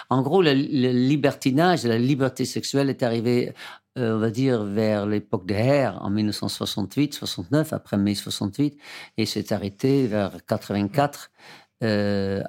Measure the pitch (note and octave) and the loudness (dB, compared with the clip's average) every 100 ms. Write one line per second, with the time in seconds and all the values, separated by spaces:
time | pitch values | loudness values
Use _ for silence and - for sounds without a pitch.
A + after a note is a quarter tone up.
0 | - B2+ C3+ F#3 E3 C3+ D3+ C#3 B2+ B2 | -2 0 2 4 4 4 2 2 2 4
1 | B2+ D3+ C3+ - C#3 C3 F3 E3 A#2 A2+ | 2 2 2 0 0 4 4 4 2 2
2 | B2 C#3+ C3 - B2+ A#2 - C#3 C#3 - | 2 2 0 0 -4 -4 -2 0 0 0
3 | B2 A#2 A2+ B2 - - - - _ - | -2 0 2 2 0 -6 -16 -18 _ -4
4 | A#2 A2 A2+ A2 C3+ A#2+ G#2 G2+ A2 G#2+ | -2 0 0 2 2 2 0 0 2 2
5 | G2+ G#2+ - G#2 F2+ G2 A#2+ C#3+ B2 F#2 | 0 -2 -2 -6 -2 0 4 4 2 -2
6 | - G#2 G#2+ G2+ G#2+ - G2+ - G2 - | -2 0 0 -2 -6 -4 -6 -4 -4 -2
7 | D3 - G#2 - F#2 D3 D#3 G#2 - G2+ | -2 -4 -10 -8 -2 -2 0 -6 -4 -2
8 | G2+ G2+ - - G#2 G2+ D3 D3 - - | 0 -2 -6 -6 -4 -2 -4 -4 -20 -20
9 | - - A2 G#2+ F#2 G#2 G2+ - C3 C#3 | -12 -4 -2 -2 -4 -4 -4 -2 2 2
10 | B2+ G#2 F#2+ E2+ - A2 - G2+ G2+ A#2 | 2 0 -2 -4 -4 -4 -2 -2 0 2
11 | C#3+ - - _ - - _ - A2+ G#2 | 0 -2 -20 _ -20 -20 _ -4 0 0
12 | G2+ G2+ G2 G2 | 0 0 -2 -2